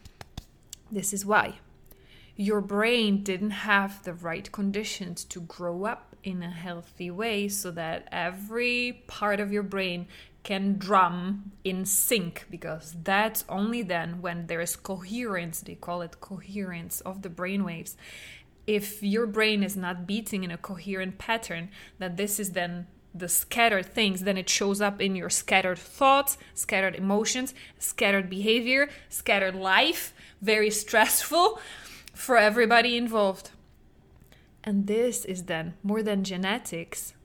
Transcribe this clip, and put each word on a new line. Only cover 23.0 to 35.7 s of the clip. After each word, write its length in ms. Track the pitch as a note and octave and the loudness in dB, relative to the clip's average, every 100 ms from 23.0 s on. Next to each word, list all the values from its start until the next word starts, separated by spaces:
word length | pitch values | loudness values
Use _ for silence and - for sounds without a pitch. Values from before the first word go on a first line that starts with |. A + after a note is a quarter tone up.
| - | -18
the 140 | E3+ F3+ | -10 -2
scattered 600 | - - A#3+ A#3 G3+ - | 0 0 4 4 4 0
things, 340 | - G#3 F#3 | 2 2 2
then 160 | F#3 F#3+ | 0 0
it 100 | F#3 | 0
shows 320 | - G3+ G3 | 2 2 2
up 220 | G#3 G3+ | 0 2
in 120 | G3 | 0
your 160 | F#3+ F3 | 0 -2
scattered 500 | - - G3 F#3 F3+ | -2 4 4 4 -2
thoughts, 580 | - - C4+ C4+ C#4 - - | -6 4 6 6 4 -4 -8
scattered 420 | - - G3+ F#3+ F3 | -8 -2 0 2 0
emotions, 580 | F#3+ G#3 G#3+ B3+ C4 - - - | 2 2 2 0 -4 -8 -18 -8
scattered 500 | - - G#3 G3+ F3+ | -6 2 4 4 2
behavior, 580 | F#3+ G#3 A#3 A#3 C4+ C#4+ - - | 0 2 4 4 4 2 -2 -12
scattered 460 | - - G#3 F#3+ F#3 | -4 2 2 2 0
life, 580 | F#3+ F#3+ D4 E4+ - - - - | 4 6 6 2 -6 -12 -20 -4
very 280 | G3+ G#3+ G#3+ | 2 4 4
stressful 920 | G#3+ - A#3 A3 - - D#4+ G4+ A4 - - - - - - | 0 2 4 6 4 2 6 4 4 -8 -16 -16 -18 -18 -8
for 180 | - A#3+ | 4 6
everybody 600 | G#3+ A3 A3 A#3 A#3+ A#3+ | 8 6 6 6 6 2
involved. 520 | A#3+ A3 G3+ F#3 - - - - - - - - - - - - | 0 2 2 0 -8 -20 -20 -20 -20 -20 -20 -20 -20 -20 -20 -10
And 240 | - G3+ G3 | 0 2 4
this 360 | A3 B3 A3+ | 4 2 0
is 220 | - F#3 F3+ | -6 -6 -4
then, 300 | E3 E3 | -4 -4